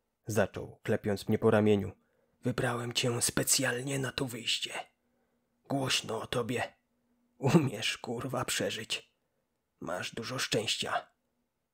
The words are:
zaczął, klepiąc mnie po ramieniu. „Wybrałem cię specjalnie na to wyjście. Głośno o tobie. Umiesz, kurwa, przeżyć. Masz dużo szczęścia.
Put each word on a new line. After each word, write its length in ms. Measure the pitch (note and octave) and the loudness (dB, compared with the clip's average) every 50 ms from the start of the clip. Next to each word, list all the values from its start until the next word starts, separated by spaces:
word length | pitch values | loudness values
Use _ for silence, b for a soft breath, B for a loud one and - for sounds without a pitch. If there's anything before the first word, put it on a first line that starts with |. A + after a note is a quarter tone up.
| _ _ _ _ _ - | _ _ _ _ _ -2
zaczął, 520 | G#2+ G#2+ G2 - - - - - - - - | 2 2 2 2 2 -6 -10 -10 -12 -10 -4
klepiąc 440 | - A2 - - G#2+ G2+ G2 - - | -2 -2 0 0 -2 -2 -2 0 0
mnie 120 | A2 G#2 | 2 4
po 120 | - A2 | 6 6
ramieniu. 400 | A2 G#2+ G#2+ G#2+ G#2+ G2+ G2 G#2 - _ _ _ _ _ _ _ _ _ - | 6 8 8 6 6 4 2 -2 -8 _ _ _ _ _ _ _ _ _ -4
„Wybrałem 500 | B2 B2 - B2 A#2+ A#2+ A#2+ A#2+ A#2+ A#2+ | -4 -2 0 0 0 0 -2 -4 -4 -2
cię 280 | - - B2 A#2+ A#2+ | 0 0 0 0 2
specjalnie 800 | - - - D3+ - - - - C3 B2 A#2+ B2 C3 C#3 C#3 C3+ | 0 0 2 2 2 2 2 2 2 0 0 -2 -2 -2 -2 -2
na 120 | C3 B2 | -2 -2
to 140 | - - C#3+ | -2 -4 -4
wyjście. 480 | B2 A#2 A#2 A2+ - - - - - - - - - _ _ _ _ _ _ _ _ _ _ _ _ _ _ _ - | -4 -6 -6 -4 -2 -2 -2 -2 -6 -8 -8 -10 -12 _ _ _ _ _ _ _ _ _ _ _ _ _ _ _ -6
Głośno 520 | C3+ C#3 C3+ B2+ - - - - A2 A2 | -4 -2 -2 0 0 -2 -2 -2 -6 -6
o 60 | A2 - | -4 -4
tobie. 360 | - B2+ A#2 A2 B2 A2 - - - _ _ _ _ _ _ _ _ _ _ _ _ - | -2 -2 -2 -2 -2 -4 -4 -6 -8 _ _ _ _ _ _ _ _ _ _ _ _ -2
Umiesz, 600 | C3+ C3 D#3 E3+ C#3+ B2+ G#2 - - - - - | 2 6 6 6 6 4 -2 -2 -2 -2 -4 -4
kurwa, 480 | - A2+ A#2 A#2+ C3 C3 B2 B2+ - | -6 -8 -6 -6 -6 -4 -4 -4 -4
przeżyć. 680 | - - - G2+ G2 - A2 A2 - - - - _ _ _ _ _ _ _ _ _ _ _ _ _ _ - | -2 -2 0 0 -2 -2 -4 -6 -6 -6 -6 -8 _ _ _ _ _ _ _ _ _ _ _ _ _ _ -12
Masz 360 | - D#2 F2 F#2 A2+ - - | -8 -6 -6 -6 -6 -6 -8
dużo 240 | - A2+ A2 B2+ C3 | -8 -8 -6 -4 -4
szczęścia. 680 | - - - A#2 G#2 G#2+ - - - - - - - - _ _ _ _ _ _ _ _ _ _ _ _ | -2 0 0 0 0 0 -2 -2 -2 -2 -2 -4 -4 -6 _ _ _ _ _ _ _ _ _ _ _ _